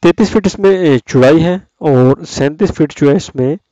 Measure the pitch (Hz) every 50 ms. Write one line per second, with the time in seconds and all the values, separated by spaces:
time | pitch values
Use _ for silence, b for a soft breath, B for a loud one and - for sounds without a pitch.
0 | - 170 175 - 226 190 - 220 190 196 - - 196 196 196 185 180 160 139 123
1 | - - - 135 123 127 147 165 160 170 180 190 - _ _ _ - 160 139 127
2 | 127 127 135 - 165 151 - - 143 143 151 156 - 180 - - 156 147 - -
3 | 151 143 139 - - - - - 127 131 151 - _ _